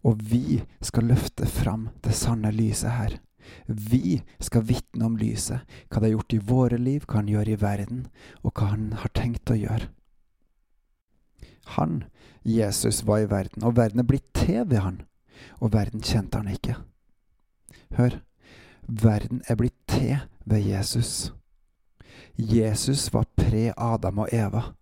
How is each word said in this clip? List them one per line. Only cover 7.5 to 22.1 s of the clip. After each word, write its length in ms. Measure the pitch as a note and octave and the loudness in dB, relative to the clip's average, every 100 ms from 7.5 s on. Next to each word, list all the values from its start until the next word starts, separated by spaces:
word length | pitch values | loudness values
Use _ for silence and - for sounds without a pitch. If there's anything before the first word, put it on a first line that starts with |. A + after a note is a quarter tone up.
| G#2+ | 0
verden, 420 | G#2 G2+ G2 B2 B2+ - - - | 0 -2 -4 -8 -10 -16 -20 -6
og 80 | - | -4
hva 140 | - G2+ G#2+ | 0 0 0
han 160 | G#2+ A2+ | -2 -4
har 80 | - - | -4 -2
tenkt 320 | A#2+ A#2 - | -2 -4 0
å 80 | A2+ | 0
gjøre. 300 | G#2+ A2+ - - _ _ _ _ _ _ _ _ _ _ _ _ _ _ - _ - - | 0 -4 -4 -14 _ _ _ _ _ _ _ _ _ _ _ _ _ _ -20 _ -8 -2
Han, 240 | D#3 D#3+ - - - - A2 | -2 -2 -8 -18 -20 -8 -2
Jesus, 540 | A2+ G#2 - A#2 G2+ A2 | 0 0 0 0 0 2
var 140 | G#2+ | 2
i 60 | G#2 | 2
verden, 320 | G2+ F#2+ - A#2 | 0 -2 -2 0
og 140 | A#2+ | 2
verden 240 | A2+ A2+ | 2 2
er 20 | B2 | 2
blitt 160 | C3+ - - | 0 -2 -2
til 300 | - G#3+ A3 | 0 0 2
ved 140 | A#2 | 2
han, 160 | F#2+ F#2 - _ _ - - - | 0 -6 -14 _ _ -20 -20 -4
og 160 | A2+ | 2
verden 300 | G#2+ G#2 A2 - | 2 0 -4 -2
kjente 320 | A#2 G2 - | -2 0 -4
han 140 | G2+ | -4
ikke. 240 | G2 - C#3 - _ _ _ _ _ _ _ _ - _ - | -6 -6 -6 -10 _ _ _ _ _ _ _ _ -20 _ 2
Hør, 220 | B2 F#2+ - _ - - - - | 2 0 -14 _ -20 -20 -20 -16
verden 580 | - A2 A2+ G#2 - B2 - | -8 2 4 4 -2 -6 -2
er 80 | A2+ | 0
blitt 220 | B2 _ - | 0 _ -2
til 300 | - C#3 C#3 - - - | 0 0 -2 -4 -16 0
ved 220 | G#2+ G2+ | 2 2
Jesus. 640 | G2 G2+ A#2 A#2 - - - _ _ _ _ _ _ - | 0 -2 -2 -2 -4 -8 -12 _ _ _ _ _ _ -20